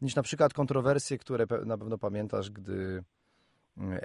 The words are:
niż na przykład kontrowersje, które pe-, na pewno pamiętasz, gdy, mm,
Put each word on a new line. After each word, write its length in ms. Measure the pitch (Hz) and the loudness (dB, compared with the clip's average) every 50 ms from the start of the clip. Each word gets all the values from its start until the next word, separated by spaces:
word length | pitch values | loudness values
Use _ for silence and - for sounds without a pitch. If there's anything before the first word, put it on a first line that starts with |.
| 139 | -4
niż 140 | 131 - | -2 0
na 60 | 143 131 | 0 0
przykład 320 | - - 143 156 143 - | 0 4 4 4 4 4
kontrowersje, 640 | - 143 127 139 135 123 135 143 143 - - 135 120 | 4 0 2 2 2 4 4 4 4 2 -2 -4 -6
które 280 | - - 131 113 113 | -4 -2 0 2 2
pe-, 200 | 101 120 - - | 2 0 -2 -2
na 120 | 113 113 104 | -2 -4 -4
pewno 200 | 107 110 113 104 | -4 -4 -4 -2
pamiętasz, 520 | - 104 101 104 107 104 - 101 98 104 | -2 -2 -2 -2 -2 -2 -2 -2 -4 -4
gdy, 540 | 104 107 95 98 98 95 95 95 92 92 90 - _ _ _ _ _ _ _ _ _ _ _ _ _ | -8 -10 -8 -6 -4 -4 -2 -4 -4 -6 -8 -10 _ _ _ _ _ _ _ _ _ _ _ _ _
mm, 220 | 95 95 95 92 - - | -8 -6 -4 -4 -4 -2